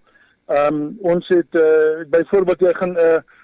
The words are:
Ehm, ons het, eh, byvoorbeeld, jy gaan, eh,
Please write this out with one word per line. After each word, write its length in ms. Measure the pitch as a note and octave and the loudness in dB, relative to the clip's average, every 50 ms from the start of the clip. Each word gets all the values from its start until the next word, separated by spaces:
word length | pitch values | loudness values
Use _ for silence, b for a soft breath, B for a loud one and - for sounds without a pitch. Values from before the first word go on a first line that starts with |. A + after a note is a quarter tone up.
| _ b b b b b b b b - | _ b b b b b b b b -4
Ehm, 400 | D#3+ C#3+ D3 D3 D3+ D3 D3 D3 - - | -2 0 0 0 -2 -4 -6 -8 -10 -6
ons 280 | F#3+ F3 E3+ F3+ - - | -2 -2 -2 -2 -2 0
het, 260 | F#3 E3+ E3 _ - | 0 0 0 _ 0
eh, 480 | E3+ D#3+ D#3 D#3 D#3 D#3 D#3 D#3 D#3+ E3 C#3+ | 0 2 2 2 2 2 0 -2 -4 -4 -2
byvoorbeeld, 500 | D#3 E3 D#3+ - G3+ G3 F#3 F3+ F3+ - | -2 -2 0 0 0 0 0 0 0 0
jy 140 | F#3 F3+ E3 | 0 0 0
gaan, 240 | - F#3+ F3+ F3+ | 0 -4 -4 -2
eh, 180 | E3+ E3 E3 D#3+ D#3+ - b b b | 0 0 2 2 0 -2 b b b